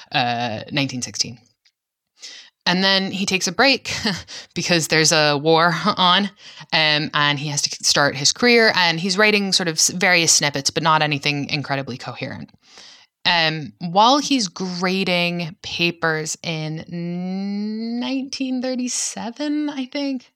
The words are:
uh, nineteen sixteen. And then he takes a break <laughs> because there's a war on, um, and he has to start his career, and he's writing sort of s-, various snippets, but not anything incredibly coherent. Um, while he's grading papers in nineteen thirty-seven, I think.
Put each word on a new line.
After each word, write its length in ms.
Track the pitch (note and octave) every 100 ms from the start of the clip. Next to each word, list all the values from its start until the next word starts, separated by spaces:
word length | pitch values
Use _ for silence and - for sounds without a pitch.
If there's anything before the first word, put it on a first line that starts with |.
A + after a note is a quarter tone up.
| -
uh, 500 | C#3+ A#2+ A#2+ A#2+ G#2 -
nineteen 300 | D3 C3+ C3
sixteen. 380 | B2 A#2 - A#2+ _ _ _ _ _ _ _ _ - - - _ -
And 160 | F3+
then 300 | G3 G3 F#3+
he 140 | F#3 G3
takes 220 | F#3 F#3+
a 40 |
break 420 | E3+ C4+ C4 - - A3 F3
<laughs> 300 | - - -
because 340 | - - E3+ -
there's 240 | D#3+ D#3+
a 260 | D#3+ D3+ D3
war 360 | D3+ D#3+ F3 E3 F3+ -
on, 280 | F3+ F3+ G3+ - - - D3+
um, 380 | E3 D#3 D3+ D3+
and 240 | D3+ D3 C#3+
he 100 | D3+
has 120 | D3
to 200 | - -
start 320 | - E3 C#3+ C#3
his 160 | C#3+
career, 400 | - A#3+ A#3 A3 -
and 240 | F3 E3
he's 180 | F#3+ F#3
writing 340 | G#3+ G#3 G3
sort 160 | F3+ F3
of 80 | D#3+
s-, 140 | -
various 420 | F3+ F#3+ F3+ D#3
snippets, 380 | - D3 C#3+ C#3
but 140 | -
not 180 | D#3+ D#3
anything 480 | D3+ C#3+ D3 C#3+ C#3
incredibly 480 | D3+ C3+ C#3 C3+ A#2+
coherent. 540 | - - B2 - - _ _ - - - _ _ F3
Um, 480 | F3 D#3+ D#3 C#3 -
while 400 | F3+ F#3 A3+ D4
he's 280 | C#4 C4+ F#3+
grading 1120 | - F#3 F3 F#3 F#3+ F#3+ F3 F3 F3 E3 -
papers 760 | - - F3 E3+ E3 D#3 D#3 -
in 440 | - D#3+ D#3 D#3 - E3+ E3+ F3 F3+ F#3+ G3 G3+ G#3+ G#3+ A3+ A#3+
nineteen 600 | B3 C4+ C4+ - C4 B3+
thirty-seven, 1080 | B3+ B3+ B3 - - G3 G3+ A#3 D4 D4 D4
I 160 | D4 B3+
think. 460 | C#4+ C#4 C4 -